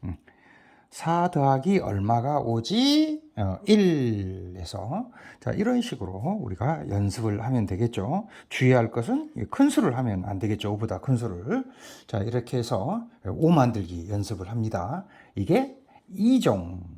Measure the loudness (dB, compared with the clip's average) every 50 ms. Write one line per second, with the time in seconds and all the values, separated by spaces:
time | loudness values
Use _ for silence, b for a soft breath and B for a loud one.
0 | -6 -8 -8 -10 _ b b b b b b b b b b b b b -18 -8
1 | -2 -2 0 2 0 0 0 2 4 4 4 2 2 2 2 2 2 0 -2 -2
2 | 0 2 2 2 2 0 -2 -2 0 0 -2 -2 -2 0 0 2 4 4 4 4
3 | 4 2 0 -6 -8 -14 _ -4 -2 -2 -2 -4 4 4 6 6 6 4 4 2
4 | 2 0 0 -2 -2 -6 -8 -10 -12 -12 -12 -12 -12 -10 -10 -10 -8 -6 -6 -6
5 | -6 -8 B B B B B B -6 -4 -2 0 0 2 2 2 0 -2 -4 -6
6 | -6 -8 -6 -4 -4 -2 -2 -2 -4 -6 -4 -2 0 0 0 -2 -2 -2 0 0
7 | 2 0 0 0 -2 -2 -2 0 0 0 0 2 2 0 0 0 0 0 0 -2
8 | -2 0 -2 -2 -4 B B B B B -2 2 4 6 6 6 4 2 0 -4
9 | -2 -2 -2 -2 -2 -6 -8 -8 -8 -8 2 4 4 4 4 4 2 2 0 0
10 | -2 -2 -2 -2 -4 -4 -6 -4 -2 -2 -2 -2 -2 -4 -4 -2 -4 -4 -4 -6
11 | -2 0 0 0 0 -4 -8 -8 -6 -4 -2 -2 -4 B B B B B B B
12 | B _ -4 -4 -4 -2 -2 -4 -4 -2 -4 -4 -2 0 -2 -2 -2 -2 -4 -4
13 | -6 B B B B -8 -4 2 4 4 6 6 6 4 2 0 -4 -6 -6 -10
14 | -8 -6 -4 -4 -4 -4 -6 -8 -8 -6 -4 -2 -2 -2 -2 -4 -4 -4 -6 -8
15 | -10 B B B B B B -4 0 2 4 2 2 0 -6 -18 b b b b
16 | b _ -6 0 4 4 4 6 4 4 2 2 0 -6 -10 -10 -12 -14 -18